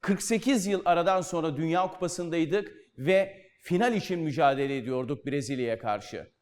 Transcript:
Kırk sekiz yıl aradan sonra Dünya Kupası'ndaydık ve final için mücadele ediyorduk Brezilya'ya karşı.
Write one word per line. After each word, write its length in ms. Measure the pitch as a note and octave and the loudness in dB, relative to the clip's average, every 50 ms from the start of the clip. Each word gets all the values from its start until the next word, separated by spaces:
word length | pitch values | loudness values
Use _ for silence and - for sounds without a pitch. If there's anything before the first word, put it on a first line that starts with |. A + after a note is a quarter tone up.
Kırk 200 | - - G3+ F3+ - | 2 0 0 0 2
sekiz 440 | - A#3 A3 - B3 C#4 A#3+ F3 G3 | 0 0 0 2 2 2 2 2 2
yıl 140 | G3+ F3+ - | 0 0 2
aradan 360 | F3 F3 E3+ F3 F3+ F#3+ F#3 | 4 4 4 4 4 2 2
sonra 360 | F3 - - E3+ D#3+ D#3+ D3 C3+ | 0 -2 -4 -2 -2 -2 -2 -2
Dünya 300 | D#3+ D#3+ E3 F3 F#3 F#3 | -2 0 2 2 0 0
Kupası'ndaydık 840 | F#3 - F3+ E3+ E3+ - F3 E3+ D#3+ E3+ D#3+ D3+ D#3+ G#3 G3+ - - - - _ _ - | -2 -4 -6 -6 -4 -4 -6 -4 0 0 0 0 0 -2 -2 -4 -12 -20 -20 _ _ -6
ve 480 | B2+ D3 F#3 F#3+ G3 F#3+ - - - - _ _ | 0 4 4 4 4 2 -4 -18 -20 -20 _ _
final 320 | _ - F3+ F3 A3 B3 A#3+ | _ -2 0 2 2 2 2
için 260 | G3+ - - F#3+ F3 | 0 -2 -2 -4 -2
mücadele 580 | D#3+ D#3 C3+ B2+ D#3+ C#3 C#3 C3+ C#3 C#3 C#3 C3+ | -2 -2 0 4 4 4 4 4 0 -2 -2 -4
ediyorduk 480 | A#2 A#2+ C3 B2+ B2+ B2 D3 - - | -4 -4 -4 -4 -2 -4 -6 -6 -6
Brezilya'ya 540 | C#3 C3+ C#3+ C3+ A2+ C#3 B2+ B2 A#2 A2+ A2 | -4 -4 -4 -4 -4 -4 -2 -2 -2 -2 -4
karşı. 480 | - A#2 G#2 G#2 G#2 - - F#2 D2+ - _ _ | -2 -4 -4 -4 -4 -10 -12 -12 -12 -14 _ _